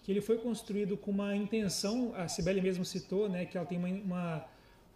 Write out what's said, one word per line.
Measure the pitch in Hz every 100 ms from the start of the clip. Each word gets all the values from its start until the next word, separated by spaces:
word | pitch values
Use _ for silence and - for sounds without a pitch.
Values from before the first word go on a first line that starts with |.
que | -
ele | 196
foi | 202 233
construído | 240 220 - 202 202 202
com | -
uma | 196 202 202
intenção, | 208 220 202 - 202 233 240 -
a | 170
Cibele | - 175 190
mesmo | 185 180 180
citou, | 190 - 190 214
né, | 180 175
que | 185
ela | 165
tem | 175
uma, | 180
uma, | 190 202 180 170 160 - - - - -